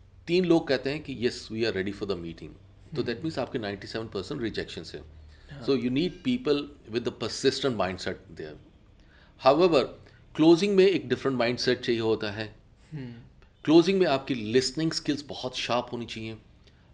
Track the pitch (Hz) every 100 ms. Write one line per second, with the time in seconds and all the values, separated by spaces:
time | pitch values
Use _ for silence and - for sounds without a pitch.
0 | - - - 175 180 165 160 127 135 151
1 | 151 127 117 - - 110 113 95 95 98
2 | 101 90 85 82 80 - - - - 147
3 | 120 117 160 156 120 131 104 101 107 113
4 | 113 101 90 139 113 95 82 - 82 76
5 | - - - - - 143 120 135 123 127
6 | 175 - 131 123 147 143 143 - - 110
7 | 117 - 113 - 135 131 139 110 92 92
8 | - 90 - 82 78 76 - _ _ _
9 | - _ _ - 131 147 185 151 107 -
10 | - - - - 156 165 202 196 190 175
11 | 123 123 135 127 117 123 - 123 - 117
12 | 113 110 107 101 107 - _ _ - 151
13 | 123 117 123 - - _ - 160 170 190
14 | 175 135 - 127 107 123 127 - 160 -
15 | - 143 - - 127 - - 123 123 117
16 | 113 117 110 110 - - _ _ _